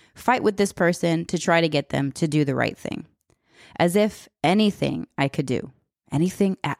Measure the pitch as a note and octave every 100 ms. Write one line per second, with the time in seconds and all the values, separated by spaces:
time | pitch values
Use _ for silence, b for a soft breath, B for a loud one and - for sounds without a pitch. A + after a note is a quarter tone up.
0 | b - - B3+ G#3+ G3 G3+ - F3 F3
1 | E3+ E3 E3+ E3+ - E3+ E3 D3 - C#3
2 | C#3 - D#3+ D3+ C#3 B2+ A#2 - - -
3 | - _ _ B B B B - F3 F#3+
4 | G#3+ - - _ D3 G3 G#3+ - C#3 B2+
5 | - - C#3 - C3+ B2+ - - _ _
6 | _ - F3+ - G3 F#3 - -